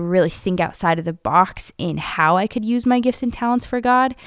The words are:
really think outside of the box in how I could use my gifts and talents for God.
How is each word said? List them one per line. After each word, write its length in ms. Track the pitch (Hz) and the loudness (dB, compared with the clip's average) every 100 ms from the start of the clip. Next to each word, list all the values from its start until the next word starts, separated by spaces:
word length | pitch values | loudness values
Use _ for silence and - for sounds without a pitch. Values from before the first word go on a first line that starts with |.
really 280 | 170 185 165 | 2 2 2
think 300 | - 196 180 | 0 -4 -2
outside 400 | 165 - 175 165 | -2 0 0 0
of 60 | 165 | -2
the 80 | |
box 580 | 165 - 165 185 - - - | -6 2 4 2 -2 -10 -6
in 200 | 175 151 | -6 -6
how 380 | - - 160 185 | -4 0 2 2
I 120 | 208 | 0
could 180 | 240 214 | -4 -2
use 200 | 240 247 | 0 2
my 140 | 247 | 2
gifts 240 | 254 - | 2 -2
and 80 | 240 | -4
talents 340 | - 240 247 - | -4 -2 -2 -2
for 140 | 247 | -2
God. 340 | 247 254 262 - | 2 2 2 -4